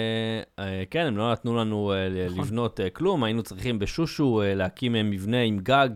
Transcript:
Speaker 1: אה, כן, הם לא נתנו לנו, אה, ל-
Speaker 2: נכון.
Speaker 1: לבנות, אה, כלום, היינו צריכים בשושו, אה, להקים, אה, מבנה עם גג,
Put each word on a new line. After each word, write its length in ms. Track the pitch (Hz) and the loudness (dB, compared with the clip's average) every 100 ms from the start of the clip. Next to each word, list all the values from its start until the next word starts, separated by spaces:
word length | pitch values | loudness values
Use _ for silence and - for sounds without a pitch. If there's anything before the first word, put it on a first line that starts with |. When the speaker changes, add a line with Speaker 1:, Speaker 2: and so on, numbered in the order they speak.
| 113 113 113 110 - - | 0 -2 -2 -4 -8 -8
Speaker 1:
אה, 240 | - 95 95 | -6 -4 -4
כן, 160 | 156 165 | -2 0
הם 120 | 104 | 0
לא 140 | 117 | 0
נתנו 260 | 113 117 117 | 0 0 0
לנו, 340 | 110 107 101 | 0 0 0
אה, 160 | 98 95 | 0 0
ל- 160 | 92 90 | -2 -2
Speaker 2:
נכון. 140 | 90 | -2
Speaker 1:
לבנות, 400 | 98 113 117 - | -2 -2 -2 -2
אה, 100 | 95 | -4
כלום, 340 | - 175 180 | 0 0 2
היינו 200 | 110 113 | 0 0
צריכים 360 | 104 95 123 113 | -4 -6 -4 -2
בשושו, 640 | 101 - 160 - 143 110 | -2 -2 -4 2 2 4
אה, 140 | 101 98 | 2 2
להקים, 400 | 92 - 123 117 | 0 0 0 2
אה, 80 | |
מבנה 380 | 107 98 95 123 | 2 0 0 2
עם 180 | 117 101 | 2 0
גג, 300 | 92 135 139 | 2 4 4